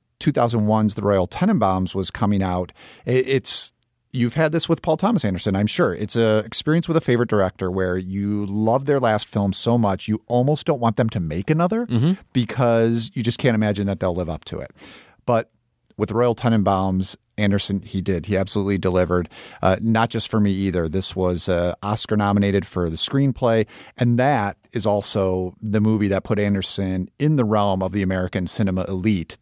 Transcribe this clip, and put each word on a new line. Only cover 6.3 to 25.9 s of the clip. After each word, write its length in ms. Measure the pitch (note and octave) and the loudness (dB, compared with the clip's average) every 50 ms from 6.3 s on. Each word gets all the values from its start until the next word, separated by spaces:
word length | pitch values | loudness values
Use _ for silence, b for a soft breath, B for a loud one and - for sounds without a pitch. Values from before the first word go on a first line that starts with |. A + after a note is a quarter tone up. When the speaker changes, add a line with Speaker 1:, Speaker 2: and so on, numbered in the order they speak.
| G#2+ G#2+ G#2 | 2 2 0
Speaker 1:
experience 420 | - - - - D3 D#3 E3+ D#3+ - | -2 -4 -4 -2 0 0 0 0 0
with 80 | D#3+ | -2
a 60 | B2 | 0
favorite 280 | - - B2 A#2 A#2+ A2 | 2 2 2 2 2 2
director 400 | G#2+ G#2 F#2+ F#2 - - F#2+ F2+ | 2 2 2 0 0 -2 -4 -2
where 280 | F#2 F#2+ F#2 F#2 F2+ F#2 | 0 0 0 0 0 -2
you 480 | F#2 F#2 F#2+ G2 G2+ G2+ G#2 G#2 G#2 | -4 -4 -4 -4 -2 -2 -2 -2 -4
love 400 | F#2+ G2 G#2+ A2 A2 A#2 C3+ C#3 | -4 -2 0 0 2 2 2 2
their 140 | C#3+ D3+ C#3 | 0 0 2
last 280 | B2 A#2 G#2+ G#2 - - | 2 2 2 0 -2 -4
film 240 | - A2 G2+ G2 F#2 | -2 -2 0 0 -2
so 240 | - - A#2 A#2+ A#2+ | -2 0 0 2 2
much, 300 | A2+ G2+ F#2+ F#2 - - | 2 0 0 -2 -2 -4
you 140 | G#2+ - _ - | -4 -4 _ -2
almost 380 | - B2 B2+ C#3 D#3 D3 - | 0 0 2 0 0 -2 0
don't 140 | - D3+ B2+ | -2 -2 0
want 160 | A#2+ A#2 G#2+ | 2 0 2
them 140 | - B2 A2+ | 2 0 0
to 100 | - G2 | 0 -2
make 300 | E2+ D#2 D2+ F2 G2 - | -4 -4 -4 -4 -2 0
another 360 | D#3 D#3+ E3+ F3+ G#3+ A3+ B3 - | 0 2 2 0 0 -2 -4 -2
Speaker 2:
Mm-hmm. 260 | A#2+ A2+ B2 E3 F#3+ - - _ | 0 2 2 2 0 -2 -4 _
Speaker 1:
because 800 | - B2+ A#2+ - - - C3 A#2 A#2 A2+ A2+ A2+ A#2 A#2 A2+ - - | -2 -2 -2 -2 0 0 2 2 4 4 4 2 2 0 -2 -4 -4
you 80 | C3 A2 | -4 -2
just 160 | A#2+ A#2 - | -2 -2 0
can't 160 | - C3 A2+ | 2 0 2
imagine 320 | G#2+ G#2+ G#2 G#2 G2 G2+ G2+ | 2 2 0 0 0 -2 -2
that 120 | G2 - | -2 -2
they'll 160 | - F#2 F2 | -2 -2 -2
live 140 | F2+ F2+ D#2+ | -2 -4 -4
up 160 | D#2 D2+ - | -6 -8 -10
to 140 | - - - | -10 -10 -10
it. 120 | - - - B B B B B B B B B B | -10 -12 -16 B B B B B B B B B B
But 240 | - A#2+ A2+ A2+ _ _ _ _ _ _ _ _ _ _ - | 0 0 0 0 _ _ _ _ _ _ _ _ _ _ -6
with 140 | G#2 - | -4 -2
Royal 240 | G#2 A2+ B2 B2 A2+ | 0 0 2 0 0
Tenenbaums, 800 | - - A#2+ A#2 G#2+ F#2+ G2+ G2 F#2 F#2+ F#2+ F#2+ F#2 F#2 - - - _ _ _ - | 0 0 2 2 4 4 2 2 2 2 0 0 -2 -2 -4 -8 -14 _ _ _ -2
Anderson, 440 | G#2+ G2+ G2 G2+ - - G2 G2 | 0 2 2 2 0 -2 -4 -4
he 200 | - - - G2 | -6 -6 -6 -4
did. 240 | F2+ - F#2+ F2 F2 G2+ | -2 -2 -2 -2 -2 -2
He 80 | G#2 F#2 | 0 0
absolutely 400 | F#2+ F#2 - G#2 G2 G2 G2+ F#2 | 0 0 -2 -2 0 0 0 0
delivered. 520 | - F#2+ F2+ F#2 F2+ E2+ F2+ F2+ E2+ - B B B B B B | 0 2 2 2 2 2 2 0 0 -2 B B B B B B
Uh, 160 | B F#2 F#2+ - | B 2 2 2
not 280 | - A2+ A2+ A2+ A2+ A#2 | 2 0 2 2 0 0
just 200 | - A2+ - - | -2 -4 -4 -2
for 100 | - A2+ | 0 2
me 120 | G#2 G2+ | 2 2
either. 360 | F#2+ F#2+ G2 G2 F2 F2+ E2 D#2+ | 2 0 0 0 0 0 -2 -2
This 260 | D2+ F#2+ F#2 - - | -2 -2 -4 -4 -2
was, 320 | F#2+ F#2 F2+ F2+ E2+ - - | -2 0 0 0 -2 -2 -2
uh, 240 | F2+ E2+ F2 F2+ - - | 0 0 0 0 -2 -4
Oscar 340 | - G2+ G#2+ A2 - - G#2+ G#2+ | -4 -4 -4 -4 -2 -2 0 0
nominated 480 | G#2 G2+ G2+ G2+ G2+ G2+ G2 G2 F2+ | 2 2 2 2 2 2 2 0 -2
for 240 | - - F#2 F2 E2 | -2 -4 -2 -2 -2
the 60 | E2 D#2+ | -2 -4
screenplay, 680 | - - - C#3 C#3 C#3 A#2+ - C3 A#2+ A2+ A2+ G#2+ B B B B B B - | -4 -2 0 0 0 0 0 0 0 2 2 2 2 B B B B B B 0
and 220 | B2+ A#2+ A#2+ A#2 | 0 2 2 2
that 380 | B2+ C#3+ D3 A#2 G2+ G2+ F#2 _ _ _ | 2 2 2 0 0 -2 -4 _ _ _
is 140 | - A#2 F#2+ | -6 -4 0
also 720 | A2 G2+ G#2 G2 - - G#2 F#2+ F#2 F#2 F#2 F#2 F#2 - - | 0 0 0 0 -2 -2 0 0 0 0 -2 -2 -6 -8 -8
the 180 | - G#2+ G2+ A2 | -6 -2 0 2
movie 260 | G#2 A2 | 2 2